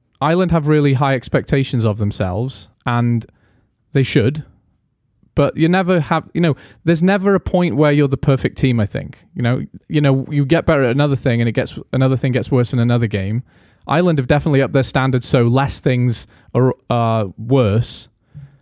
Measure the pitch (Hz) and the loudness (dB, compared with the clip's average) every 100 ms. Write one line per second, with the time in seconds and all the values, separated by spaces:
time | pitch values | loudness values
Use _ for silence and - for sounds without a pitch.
0 | _ - 143 175 180 165 147 151 143 131 | _ -4 -2 0 2 0 2 2 4 2
1 | 139 135 - 131 - 139 131 123 110 104 | 0 -2 -2 -4 0 -2 0 0 0 0
2 | 101 - 95 95 127 - - _ - 120 | -2 -2 -4 -4 -6 -8 -20 _ -4 -2
3 | 120 120 - _ _ _ _ _ _ 139 | 0 -2 -4 _ _ _ _ _ _ -2
4 | 131 139 110 151 - _ _ _ _ _ | 2 2 2 -2 -12 _ _ _ _ _
5 | _ _ _ - 143 - 160 185 175 180 | _ _ _ -2 0 2 0 2 2 0
6 | 143 160 - - 170 135 - _ 160 165 | 0 -4 -4 -2 0 -2 -8 _ -2 2
7 | 185 202 196 196 - 180 175 120 151 147 | 2 2 0 0 0 0 0 2 2 2
8 | 143 131 - 135 - - 131 120 104 - | 2 0 0 0 -2 -2 0 0 -2 -4
9 | - - _ - 120 127 - - - 151 | -10 -18 _ -4 -2 -2 -6 -14 -6 0
10 | 143 135 131 143 135 180 - 151 139 143 | 2 0 -2 -2 0 0 2 2 2 0
11 | 147 135 135 117 117 104 - - - 131 | 0 0 -2 0 0 -2 -6 -8 -6 0
12 | 131 131 135 120 - 131 117 127 120 120 | 0 0 -2 -2 0 0 0 0 0 0
13 | 117 101 95 117 - _ _ _ - 147 | 0 -4 -4 -6 -8 _ _ _ -4 0
14 | 180 151 127 147 160 139 131 135 127 135 | 2 0 2 0 2 2 2 0 0 0
15 | 131 127 - 135 120 127 139 - 147 123 | 0 -2 0 2 4 2 -2 -4 -2 0
16 | 123 113 - _ _ 123 127 - - 120 | 0 -2 -8 _ _ 0 0 -2 -4 -2
17 | 117 113 101 - 113 135 110 107 120 - | 0 0 -4 -8 0 2 4 2 -2 -8
18 | - _ _ - - _ | -18 _ _ -20 -20 _